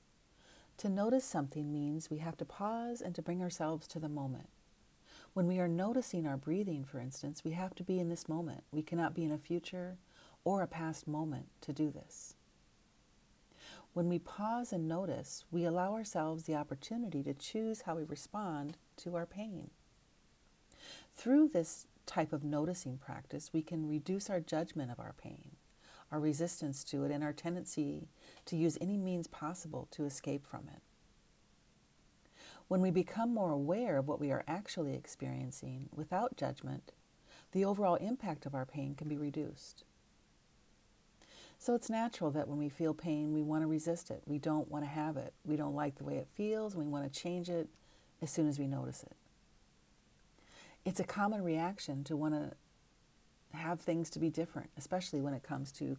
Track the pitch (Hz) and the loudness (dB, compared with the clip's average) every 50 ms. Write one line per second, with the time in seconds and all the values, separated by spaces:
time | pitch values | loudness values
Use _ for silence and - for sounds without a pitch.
0 | - - - - - - - - - - - - - - - - - 202 185 196 | -20 -20 -20 -20 -20 -20 -20 -20 -20 -20 -20 -20 -20 -20 -10 -2 0 2 2 4
1 | 208 226 254 262 262 - - 160 143 135 - 156 147 147 147 147 147 147 151 160 | 4 6 6 4 4 2 0 0 0 0 -2 -2 -2 0 0 0 0 0 0 -2
2 | 160 - 156 151 156 165 160 - 165 - - - 196 214 226 233 233 240 240 233 | -2 -4 -4 -4 -2 -4 -4 -4 -6 -6 -6 -4 -2 -2 0 -2 -2 -4 -4 -4
3 | - 180 175 - 160 - 175 180 185 175 170 - 165 156 160 156 - - - 165 | -4 -4 -4 -4 -2 0 0 0 0 0 0 0 0 0 0 -2 -4 -6 -6 -4
4 | 156 151 147 147 139 135 127 120 135 - - - - - - - - - - - | -2 -2 -2 -2 -2 -2 -4 -4 -8 -14 -20 -20 -20 -20 -20 -20 -20 -20 -20 -20
5 | - - - - - - - 190 180 175 185 185 180 175 165 170 190 220 233 254 | -20 -20 -20 -20 -14 -4 2 4 4 6 6 4 4 4 4 4 4 4 4 2
6 | 233 - - 175 160 147 139 135 - 151 165 196 214 202 160 143 135 135 - 131 | 2 2 0 0 2 2 0 0 0 0 2 2 2 2 0 -2 -2 -4 -6 -6
7 | 123 131 135 - - 143 151 - - 165 160 175 185 190 - - 180 - 185 185 | -6 -6 -6 -6 -6 -6 -6 -4 -2 -2 -2 -2 -2 -4 -4 -4 -2 0 2 2
8 | 175 165 170 170 - - 156 165 170 151 131 131 - - - 156 151 - 170 170 | 2 2 0 -2 -2 -2 -2 -2 -2 -2 -6 -8 -8 -4 -2 -2 -2 0 2 2
9 | 165 147 160 175 165 156 151 - - - 170 175 - - 185 180 175 180 185 180 | 2 2 2 0 0 0 0 -2 -2 -2 -2 -2 -2 -4 -6 -6 -6 -6 -8 -12
10 | - - - - - - - - - 170 196 196 180 - - 165 165 160 156 - | -16 -20 -20 -20 -20 -20 -10 -2 0 2 4 4 2 2 0 -2 -2 -2 -2 -4
11 | - 151 151 151 160 156 139 127 135 - - - - - 139 143 151 147 - - | -2 -2 0 0 0 0 -2 -4 -6 -10 -14 -12 -6 -4 0 2 2 2 2 -2
12 | - - - - - - - _ _ _ - - - - - - - - - - | -10 -14 -14 -14 -14 -14 -16 _ _ _ -20 -20 -20 -20 -20 -20 -20 -20 -20 -20
13 | - - - - - - - - - - - - - - - - - - - 175 | -20 -20 -20 -20 -20 -20 -20 -20 -20 -20 -20 -20 -18 -18 -16 -18 -14 -6 0 2
14 | 170 175 175 170 - - - - 208 220 233 247 240 - 208 170 160 156 165 175 | 4 4 4 2 0 -4 -6 -2 -2 0 0 0 -2 -2 -2 0 0 0 0 0
15 | 196 175 131 - - - - - - - 170 175 170 170 165 180 180 196 214 226 | 0 -2 -2 -4 -4 -6 -8 -10 -8 -4 0 2 2 4 4 4 2 2 0 -2
16 | 220 208 - 175 156 156 160 165 160 - 156 147 147 143 143 139 - - 220 233 | -2 -2 0 0 2 0 0 -2 0 0 0 0 0 -2 -4 -8 -6 -4 -4 -2
17 | 240 196 156 139 143 143 139 139 - - - 220 220 220 220 - - 180 160 165 | -2 0 0 0 0 0 -2 -4 -4 -4 -2 0 0 0 0 -2 -2 -4 -2 -2
18 | 151 156 151 - - - - 208 208 180 156 147 143 147 170 - - - _ - | -2 -4 -4 -6 -8 -6 -4 -2 -2 0 -2 -2 -2 -4 -6 -10 -14 -20 _ -10
19 | - 180 175 170 170 170 - 196 214 220 196 156 - - - - - - - - | -6 -4 -2 -2 -2 -4 -4 -6 -6 -6 -6 -8 -8 -10 -14 -18 -20 -20 -20 -20
20 | - - - - - - - - - - - - - - - - - - - - | -20 -20 -20 -20 -20 -20 -20 -20 -20 -20 -20 -20 -20 -20 -20 -18 -16 -16 -16 -16
21 | - - - - - 226 269 294 311 294 302 175 165 - - - - - - - | -18 -18 -12 -2 4 8 10 10 10 10 8 4 2 2 -2 -8 -10 -14 -20 -18
22 | - - - 180 160 156 160 143 139 147 151 147 151 170 180 180 - 131 127 131 | -10 -4 0 2 2 2 2 0 0 2 2 2 2 2 0 -2 -4 -6 -6 -8
23 | - - - 135 135 - 147 147 - - - 165 156 - 175 160 156 151 151 151 | -8 -10 -10 -10 -10 -8 -8 -8 -4 -2 0 0 0 0 -2 -2 0 0 0 0
24 | 147 - 190 202 202 - 196 175 160 - - - 175 180 - 160 135 120 120 - | 0 0 -2 0 0 0 0 0 0 0 0 0 0 0 -2 -4 -4 -4 -4 -6
25 | 110 - - - - - - - - 139 - - - - - - - - - - | -8 -10 -10 -12 -12 -14 -14 -14 -16 -18 -20 -20 -20 -20 -20 -20 -20 -20 -20 -20
26 | - - 151 151 147 156 147 143 170 175 - - 156 143 139 - - - - 139 | -10 -4 -2 2 2 4 4 4 2 0 0 0 -2 -2 -2 -4 -4 -2 0 0
27 | 139 143 147 147 151 147 147 - - 170 175 180 - - - 160 147 143 147 156 | 2 2 2 2 0 0 -2 -2 -2 -2 -2 -2 -2 -2 0 0 0 0 0 -4
28 | 156 - - - - - - - - - 175 160 165 165 156 - - 185 208 202 | -6 -10 -14 -20 -20 -20 -20 -16 -8 -2 2 4 4 4 4 4 2 2 2 2
29 | 185 185 180 175 165 - - - 151 151 180 - - 156 147 127 127 - - - | 2 2 2 0 -2 -4 -6 -6 -6 -4 -4 -6 -6 -6 -6 -6 -6 -6 -4 -2
30 | 147 143 139 - - 143 139 143 139 - - - - 143 143 - - - - - | -2 0 -2 -2 -2 -2 -2 -2 -4 -6 -10 -10 -10 -10 -14 -16 -20 -20 -20 -20
31 | - - - - - - - - - - - - _ - - - - - _ - | -20 -20 -20 -20 -20 -20 -20 -20 -20 -20 -20 -20 _ -20 -20 -20 -20 -20 _ -20
32 | - - - - - - - - - - - - - - 185 185 185 185 160 180 | -20 -20 -20 -20 -20 -20 -20 -20 -20 -18 -18 -10 -2 2 4 6 6 6 6 6
33 | 180 - - 214 233 240 240 220 190 170 151 143 139 151 180 220 247 220 156 135 | 4 2 2 0 2 2 2 2 2 2 2 2 2 2 2 2 2 2 4 2
34 | 135 147 143 - 147 143 135 - - - 160 196 208 - - 185 156 139 135 131 | 2 2 0 0 2 2 0 0 0 -2 -2 -4 -4 -4 -2 -2 0 0 -2 -4
35 | - - - - 135 131 131 131 131 127 - - - 131 127 131 135 - - 147 | -6 -8 -10 -6 -4 -4 -2 -2 -4 -4 -6 -6 -8 -8 -8 -8 -8 -8 -6 -8
36 | 151 - 180 180 - - - - 143 127 135 - - 131 135 139 - - - - | -4 0 0 2 2 0 0 -2 -2 -2 -2 -4 -6 -6 -6 -6 -8 -12 -20 -20
37 | - _ - - - - - - - - - 190 196 196 202 196 208 185 170 - | -20 _ -20 -20 -20 -20 -20 -20 -10 -2 0 2 2 2 4 4 6 6 6 4
38 | 170 214 247 - - 190 151 139 - - 143 135 131 - - 147 139 139 143 135 | 4 0 -2 -2 -2 -2 -4 -4 -4 -4 -2 -2 -4 -4 -4 -4 -4 -4 -4 -4
39 | 156 151 151 143 151 143 139 151 147 - - - - - - - - - - _ | -4 -2 -2 -2 -2 -2 -2 -2 -4 -4 -6 -10 -14 -16 -18 -20 -20 -20 -20 _
40 | - - - - - - - - - - - - - - - - - - - - | -20 -20 -20 -20 -20 -20 -20 -20 -20 -20 -20 -20 -20 -20 -20 -20 -20 -20 -20 -20
41 | - - - - - - - - - - - - - - 240 233 - - 226 226 | -20 -20 -20 -20 -20 -20 -20 -20 -20 -20 -16 -4 0 2 2 4 4 2 2 2
42 | 226 240 - - 175 151 143 151 - - 143 147 147 143 139 - 165 156 151 156 | 2 2 0 0 0 2 2 2 0 0 0 0 0 0 0 2 2 2 2 2
43 | - 170 151 151 151 151 156 151 151 151 156 156 160 156 160 151 156 170 170 175 | 0 0 2 2 2 2 4 4 4 4 4 4 4 4 4 2 2 2 0 0
44 | - - - - - - 147 143 143 160 151 151 143 - 147 147 147 143 147 156 | -2 -6 -8 -6 -4 -2 -2 0 2 2 2 2 2 0 -2 -4 -2 -2 -2 -2
45 | 151 160 151 135 - - - - - 147 151 151 147 147 143 147 147 143 139 135 | -2 0 -2 -2 -4 -8 -10 -8 -2 0 0 2 2 0 0 0 0 -2 -2 -4
46 | 139 143 143 139 135 - - - 208 214 220 220 220 214 196 170 147 147 143 143 | -4 -4 -2 -2 -4 -4 -4 -2 0 0 2 0 0 -2 -2 -2 -2 0 0 0
47 | 143 139 139 - - 175 175 180 175 180 175 170 160 - - - - - - - | -2 -2 -4 -4 -4 -2 -2 -2 -2 0 0 0 0 -2 -6 -18 -20 -20 -20 -20
48 | - - - - 165 143 - - 156 151 143 143 139 135 135 131 131 127 127 - | -20 -20 -10 -6 -4 0 2 4 4 4 4 2 0 0 0 0 -2 -4 -6 -8
49 | - - - - - - - - - - - - - - - - - - - - | -10 -14 -16 -20 -20 -20 -20 -20 -20 -20 -20 -20 -20 -20 -20 -20 -20 -20 -20 -20
50 | - - - - - - - - - - - - - - - - - 190 185 - | -20 -20 -20 -20 -20 -20 -20 -20 -20 -20 -20 -20 -20 -20 -12 -6 -2 -2 0 0
51 | 180 - - 208 202 208 214 208 185 170 160 160 165 180 202 196 - - 139 135 | 0 0 2 2 4 4 4 4 4 4 4 4 4 2 0 -2 -4 -4 -2 -2
52 | 139 139 160 143 151 156 156 151 147 - - - - - - - - - - - | 0 0 2 2 4 4 4 2 0 -2 -6 -12 -18 -20 -20 -20 -20 -20 -20 -20
53 | - - - - - - - - - - - 156 165 165 175 165 - - 165 165 | -20 -20 -20 -20 -20 -20 -20 -20 -18 -12 -8 -4 -2 -2 -2 0 2 2 2 2
54 | 165 - - 156 160 160 151 165 165 170 - 139 - - - - - - 185 185 | 2 0 0 0 0 2 2 2 0 -2 -2 -8 -8 -8 -10 -10 -4 -2 0 0
55 | 180 - - 143 135 143 139 131 - - 143 135 135 135 - - 147 135 135 | 0 0 0 0 0 0 0 -2 -4 -4 -4 -4 -4 -6 -6 -4 -2 -2 -2